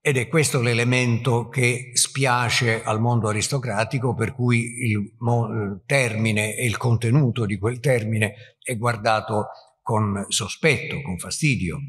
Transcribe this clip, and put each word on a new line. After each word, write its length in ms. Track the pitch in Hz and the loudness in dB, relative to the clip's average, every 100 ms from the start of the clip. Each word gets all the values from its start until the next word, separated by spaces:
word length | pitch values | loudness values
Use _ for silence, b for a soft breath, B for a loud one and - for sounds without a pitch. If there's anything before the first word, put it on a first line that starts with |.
Ed 160 | 151 127 | 2 0
è 100 | 110 | 2
questo 340 | 160 143 139 | 2 2 2
l'elemento 840 | 120 117 120 127 123 117 135 117 110 | 2 2 4 4 4 2 2 0 0
che 440 | 135 123 120 - | 0 2 0 -2
spiace 880 | - - 135 135 123 120 - 120 113 | -2 -2 0 2 2 2 0 0 0
al 160 | 113 110 | 0 0
mondo 280 | 120 120 107 | 2 2 2
aristocratico, 840 | 107 - 139 120 104 113 135 123 | -2 -2 -2 -2 -2 -2 -2 -2
per 220 | 117 110 | -2 -4
cui 540 | - 123 120 117 - 117 | 0 2 2 0 -4 -2
il 260 | 104 101 - | -2 -4 -4
mo-, 280 | 117 120 110 | 0 0 0
il 340 | 110 101 98 | -4 -4 -6
termine 720 | - 139 120 107 113 104 107 | -2 0 0 0 0 0 -2
e 100 | 107 | -2
il 120 | 123 101 | -2 0
contenuto 680 | 123 113 117 139 131 120 | 0 2 4 4 2 0
di 120 | 104 101 | -2 -2
quel 220 | 104 123 | -4 -2
termine 800 | 139 123 107 110 107 - - _ | 0 0 0 0 -2 -4 -20 _
è 160 | - 117 | -8 -2
guardato 720 | 117 110 113 110 104 107 101 B B _ | -2 0 0 0 0 -2 -2 B B _
con 440 | - 110 104 101 98 | -2 0 2 0 -2
sospetto, 760 | - 101 - 160 123 - 87 | -4 -4 0 2 2 -2 -8
con 160 | - 87 | -6 -8
fastidio. 600 | 92 - 151 107 87 76 | -8 0 0 2 -2 -4